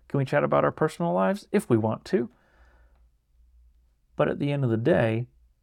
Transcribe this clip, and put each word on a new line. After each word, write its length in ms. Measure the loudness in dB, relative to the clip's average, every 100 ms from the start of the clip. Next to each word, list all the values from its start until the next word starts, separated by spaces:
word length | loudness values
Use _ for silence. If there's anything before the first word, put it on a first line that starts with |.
| _
Can 100 | -4
we 80 | 0
chat 180 | 0
about 200 | 2 2
our 80 | 0
personal 400 | 0 -4 -2 -4
lives? 340 | 0 0 -2 -2
If 180 | -2 2
we 80 | 0
want 260 | 0 -4 -2
to. 220 | -2 -2 _ _ _ -20 _ _ _ _ _ _ _ _ _ -20 _ _ _ _ -2
But 120 | -2
at 100 | 0
the 140 | -2
end 120 | -2
of 60 | 0
the 60 | 0
day, 500 | 2 2 2 -2 -6 _ _ _